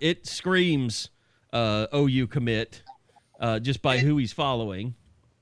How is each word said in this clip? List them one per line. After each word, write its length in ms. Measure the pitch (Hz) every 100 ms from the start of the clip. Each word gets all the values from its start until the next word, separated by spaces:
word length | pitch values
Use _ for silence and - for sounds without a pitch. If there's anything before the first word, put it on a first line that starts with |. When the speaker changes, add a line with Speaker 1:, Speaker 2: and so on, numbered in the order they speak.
Speaker 1:
it, 160 | 156 175
it 80 | -
screams, 840 | - 180 185 180 143 120 104 - _ _ _ _
uh, 320 | 120 113 107 110
O 120 | 143 143
U 200 | 131 120
commit, 560 | 143 117 110 113 - - - _ _ _ -
uh, 180 | 117 110
just 220 | 127 131
by 140 | 139 127
Speaker 2:
It 40 |
Speaker 1:
who 180 | 143 151
he's 160 | 117
following. 600 | - 143 123 107 92 120 120 _ _ _ _